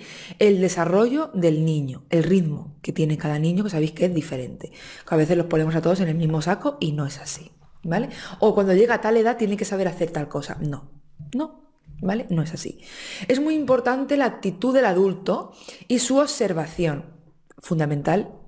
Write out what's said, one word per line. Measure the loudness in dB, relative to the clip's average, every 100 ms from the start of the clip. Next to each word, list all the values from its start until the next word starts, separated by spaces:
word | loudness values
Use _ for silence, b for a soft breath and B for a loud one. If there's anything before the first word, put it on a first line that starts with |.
| B B B 2
el | 4 6
desarrollo | 2 2 2 4 4 2 -2
del | 2 2 4
niño, | 2 0 -4 -8 0
el | 0
ritmo | 4 2 2 -4 -10 -12
que | -8
tiene | -2 0 0
cada | -2 0
niño, | 0 0
que | 0
sabéis | 0 -2
que | 0
es | 0
diferente, | 0 -4 -8 -10 -14 -16
que | -18 -20 -20 -2
a | 2
veces | 4 2
los | 2
ponemos | 0 2
a | 2
todos | 2 2
en | 0
el |
mismo | 0 0 0
saco | 0 0 -2 -4
y | -4
no | -4
es | -4 -8
así, | -12 -14 -16 _ -20 -12
¿vale? | -2 -2 -2 B B B
O | 2
cuando | 4 4
llega | 6 6
a | 4
tal | 2 4
edad | 4 2
tiene | -2 -2
que |
saber | -4 -2 -2
hacer | -2 -4
tal | -4 -6
cosa. | -8 -8 -6
No, | -6 -6 -12 -20 -20 -20 -8
no, | -6 -6 -10 _ _ -20 -6
¿vale? | -4 -4 -2
No | -2
es | -2
así. | -6 -10 -14 B B B B -2
Es | 0
muy | 0 0
importante | 2 2 2 -2 0 0
la | 0
actitud | -2 -6 -2 2
del | 4
adulto | 4 4 2 0 -2 -4 -6 B B B -2
y | 0
su | 2 2
observación. | 2 0 -2 -2 -4 -2 -2 -2 -10 -20 _ _ _ -20
Fundamental | -4 0 0 0 0 0 -2 -12